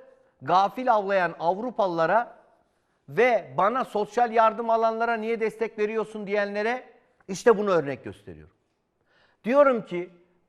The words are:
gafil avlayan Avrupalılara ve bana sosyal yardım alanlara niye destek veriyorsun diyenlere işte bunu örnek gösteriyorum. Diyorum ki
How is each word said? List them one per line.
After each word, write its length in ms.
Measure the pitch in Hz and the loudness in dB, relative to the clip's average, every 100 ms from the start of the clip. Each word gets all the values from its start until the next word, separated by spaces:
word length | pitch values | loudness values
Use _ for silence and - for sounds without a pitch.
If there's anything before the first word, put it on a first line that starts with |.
| - _ _ _ | -20 _ _ _
gafil 520 | 131 180 196 - 254 | 0 2 2 -2 0
avlayan 420 | 214 196 196 170 160 | 0 2 0 0 -2
Avrupalılara 1000 | 160 185 247 - 196 165 165 214 240 - _ _ _ _ _ _ - | -2 -2 -4 -2 -2 0 2 2 0 -10 _ _ _ _ _ _ -8
ve 440 | 147 254 214 143 135 | 0 2 2 -2 0
bana 280 | 196 254 226 | 0 0 -4
sosyal 460 | 208 208 240 240 | -4 -4 0 2
yardım 380 | 226 220 214 233 | 4 4 2 0
alanlara 440 | 226 226 226 233 | 0 0 0 -2
niye 260 | 226 220 226 | -2 -4 -4
destek 400 | 214 214 220 214 | -4 -4 -8 -4
veriyorsun 480 | 208 220 214 214 196 | -4 -4 -6 -8 -4
diyenlere 560 | 208 202 208 214 254 - _ _ _ - | -2 -2 -4 -4 -4 -10 _ _ _ -12
işte 300 | 190 240 202 | 0 4 4
bunu 120 | 208 | 2
örnek 340 | 175 143 131 | 0 0 -8
gösteriyorum. 520 | 107 - - 78 80 _ _ _ _ _ _ _ _ _ | -12 -16 -18 -20 -20 _ _ _ _ _ _ _ _ _
Diyorum 420 | 208 277 277 233 - | 0 4 4 4 -4
ki 240 | 175 180 _ _ _ | -10 -10 _ _ _